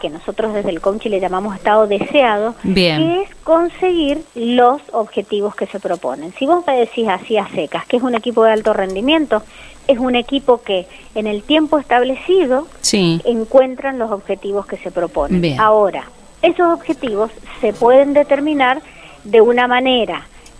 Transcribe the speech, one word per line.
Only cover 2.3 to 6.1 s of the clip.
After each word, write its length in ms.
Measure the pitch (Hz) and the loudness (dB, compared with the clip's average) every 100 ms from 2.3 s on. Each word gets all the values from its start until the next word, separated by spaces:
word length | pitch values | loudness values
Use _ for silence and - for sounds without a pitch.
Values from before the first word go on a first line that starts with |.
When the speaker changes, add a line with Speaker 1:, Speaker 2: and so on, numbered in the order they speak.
| 208 220 233 | 2 -2 -4
Speaker 2:
Bien. 340 | 190 190 175 156 | -2 2 2 2
Speaker 1:
que 240 | 320 349 | 0 -2
es 120 | 403 - | -4 -8
conseguir 760 | - 330 339 - 370 349 285 302 320 247 | 0 2 0 -2 -2 0 0 -4 -6 -6
los 460 | 233 247 247 285 - | -2 4 4 2 -4
objetivos 640 | - 208 - 196 208 202 - | -6 -4 -6 -4 -2 -4 -4
que 100 | 196 | -8
se 120 | 196 | -6
proponen. 540 | 185 175 135 | -6 -6 -6